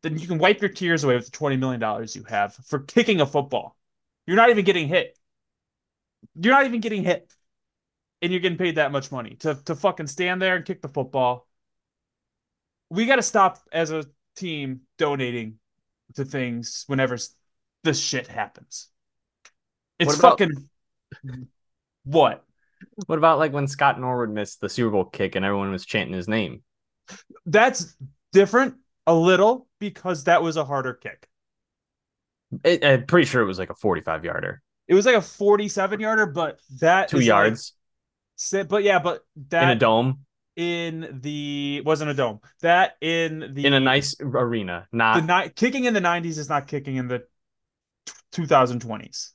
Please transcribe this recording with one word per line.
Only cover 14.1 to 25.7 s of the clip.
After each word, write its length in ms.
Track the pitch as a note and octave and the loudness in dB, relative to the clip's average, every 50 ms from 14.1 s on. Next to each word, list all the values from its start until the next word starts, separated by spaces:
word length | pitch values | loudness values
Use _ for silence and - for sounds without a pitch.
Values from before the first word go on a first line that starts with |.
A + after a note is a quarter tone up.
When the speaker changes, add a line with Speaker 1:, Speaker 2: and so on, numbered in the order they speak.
| _ _ _ _ _ | _ _ _ _ _
Speaker 1:
team 460 | - F#3 F3+ D#3+ D3+ C#3+ C3+ C3 B2+ _ _ _ | -12 -10 -8 -8 -8 -8 -8 -10 -10 _ _ _
donating 600 | _ E3 D3 C#3+ C#3 C3 B2 A#2+ A#2+ A2+ A2 A2 A2 _ _ _ _ _ _ _ _ _ _ - | _ 0 0 0 -2 -2 -4 -4 -6 -8 -10 -12 _ _ _ _ _ _ _ _ _ _ _ -10
to 100 | - C#3 | -10 -8
things 600 | C3+ - C#3 B2+ B2 A#2+ A#2 A#2 A2+ - - - | -6 -6 -6 -4 -4 -6 -6 -8 -10 -12 -14 -8
whenever 280 | _ C#3 C3+ C3 B2+ B2 | _ -2 0 0 0 -2
s-, 200 | A#2 - - _ _ _ _ _ _ _ _ _ _ _ | -4 -8 -12 _ _ _ _ _ _ _ _ _ _ _
this 160 | D#3+ C#3+ C#3+ | -2 -2 -2
shit 300 | - - - C3 A#2+ - | -4 -4 -6 -6 -8 -8
happens. 600 | - G#2+ G#2 - _ - - _ - - - _ _ _ _ _ _ _ _ _ _ _ _ - _ _ _ _ _ _ _ _ _ _ | -10 -10 -10 -10 _ -20 -20 _ -20 -20 -20 _ _ _ _ _ _ _ _ _ _ _ _ -20 _ _ _ _ _ _ _ _ _ _
It's 80 | F3 | 0
Speaker 2:
What 120 | C#3+ D3 D3+ | 0 2 6
about 180 | E3 F3 E3 - | 6 6 6 6
Speaker 1:
fucking, 300 | G#3 E3+ D3+ C3+ - _ _ _ _ _ _ _ _ _ - - _ C#3 B2+ B2+ C3 - _ _ _ _ _ _ _ _ _ _ _ | 2 -2 -2 -6 -12 _ _ _ _ _ _ _ _ _ -20 -18 _ -14 -14 -14 -16 -18 _ _ _ _ _ _ _ _ _ _ _
what? 400 | C3+ C#3+ E3 C#3+ A#2 G#2+ - _ _ _ _ _ _ _ _ - _ _ - G3 | 0 4 4 4 4 2 -2 _ _ _ _ _ _ _ _ -20 _ _ -16 -6
Speaker 2:
What 120 | - D#3+ D#3+ | -4 -2 4
about, 200 | D3+ E3 D#3+ C#3+ | 4 4 4 4
like, 120 | D#3 D#3 C#3 | 2 0 0
when 140 | C#3+ C#3+ | -2 -4
Scott 340 | C#3 C#3 - C#3+ C#3 C3 C3+ | -4 -2 2 2 2 2 0
Norwood 300 | B2+ B2+ B2+ B2 A#2+ A2 | -2 -4 -2 -2 -2 -4
missed 300 | G#2+ G#2+ G#2 G2 - - | -4 -4 -6 -6 -8 -10
the 80 | - G2+ | -10 -8
Super 220 | - - A#2+ A2+ | -4 -2 -2 0
Bowl 140 | G#2 G2+ F2+ | 2 0 -2
kick 300 | - - - G2+ F#2+ - | -2 -4 -4 -4 -2 -2
and 100 | F#2+ F#2+ | -2 -2
everyone 280 | G2 G2+ G2 G2 G2 | -2 -2 -2 -2 -4